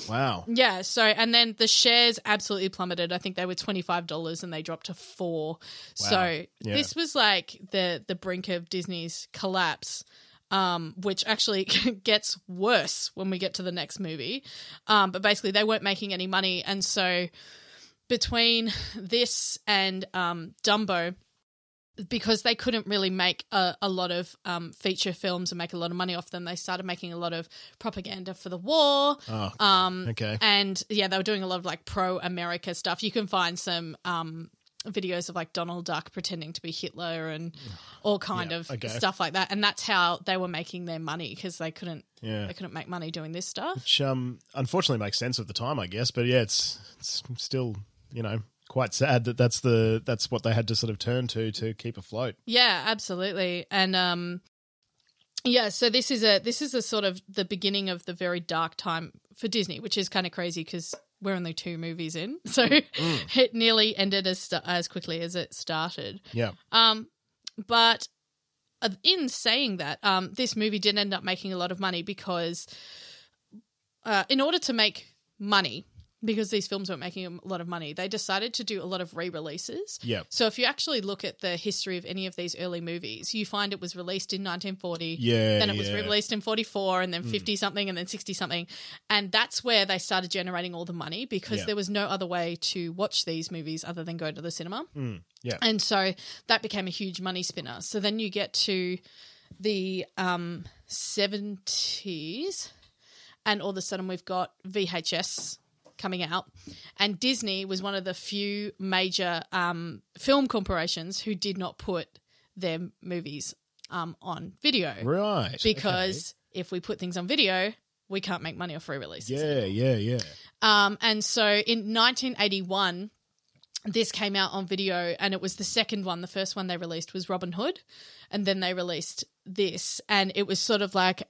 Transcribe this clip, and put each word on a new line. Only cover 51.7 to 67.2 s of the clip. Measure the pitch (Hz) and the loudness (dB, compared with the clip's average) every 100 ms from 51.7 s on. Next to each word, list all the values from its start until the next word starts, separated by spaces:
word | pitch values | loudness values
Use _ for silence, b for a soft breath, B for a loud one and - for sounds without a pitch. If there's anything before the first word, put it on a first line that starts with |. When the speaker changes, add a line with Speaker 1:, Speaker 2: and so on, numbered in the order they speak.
Speaker 1:
keep | 107 117 101 | -4 -8 -8
afloat. | - 107 123 - - | -8 -4 -4 -6 0
Speaker 2:
Yeah, | 240 240 180 185 | 6 6 4 0
absolutely. | 220 - 180 196 196 185 175 - | -2 -2 -2 -2 0 0 -2 -2
And, | 196 190 | 0 2
um, | 185 180 175 175 180 _ _ _ _ _ _ _ _ _ - | 4 2 2 -2 -6 _ _ _ _ _ _ _ _ _ -2
yeah, | 247 247 214 | 4 4 4
so | - 240 | 2 4
this | 240 - | 4 2
is | 247 | 4
a, | 220 196 | 6 6
this | 220 240 | 4 -2
is | 294 | 0
a | 247 | 0
sort | - 220 | 0 2
of | 196 185 - | 0 -2 -8
the | 196 | -4
beginning | 185 190 196 202 190 | -2 0 0 0 -2
of | 175 - | -4 -6
the | |
very | 170 180 175 | -4 -2 -2
dark | 165 165 160 - | -2 0 0 -4
time | 180 165 165 - _ - | -4 -4 -4 -14 _ -8
for | 220 | -2
Disney, | 226 180 139 | 0 -2 -4
which | 220 208 | -4 -2
is | 190 | 0
kinda | 190 175 | -2 -2
crazy | - 175 170 | -4 -4 -4
'cause | 160 175 - - _ - | -6 -8 -8 -12 _ -8
we're | 196 | -2
only | 185 170 | -2 -2
two | 160 175 165 | -6 -6 -6
movies | 165 165 160 165 | -6 -6 -6 -4
in. | 196 320 | -6 -8
<laughs> | - | 0
So | - 240 | 4 8
Speaker 1:
Mm. | 294 - - - 123 - 254 | 8 6 0 2 0 2 4
Speaker 2:
it | 254 | 4
nearly | 233 226 220 214 202 | 6 6 6 6 4
ended | 196 196 185 | 2 2 0
as | 185 | -2
st-, | - 165 | -2 -4
as | - 175 170 | 0 -2 0
quickly | 185 - 165 | -6 -4 -4
as | 170 180 | -4 -4
it | - | -6
started. | - - 160 170 - 120 95 B | -8 -4 -2 -2 -4 -8 -10 B
Speaker 1:
Yeah. | 113 110 87 - | -2 -2 -2 2
Speaker 2:
Um, | 226 226 220 226 _ | 6 8 6 -4 _